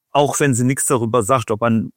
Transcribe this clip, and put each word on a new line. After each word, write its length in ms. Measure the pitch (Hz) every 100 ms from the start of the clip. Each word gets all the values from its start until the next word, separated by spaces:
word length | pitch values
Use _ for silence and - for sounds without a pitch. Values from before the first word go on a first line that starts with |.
| _
auch 280 | 143 143 -
wenn 140 | 147 120
sie 80 |
nichts 220 | 123 135 -
darüber 380 | 131 117 123
sagt, 280 | 101 131 -
ob 100 | 104
ein 280 | 117 113 -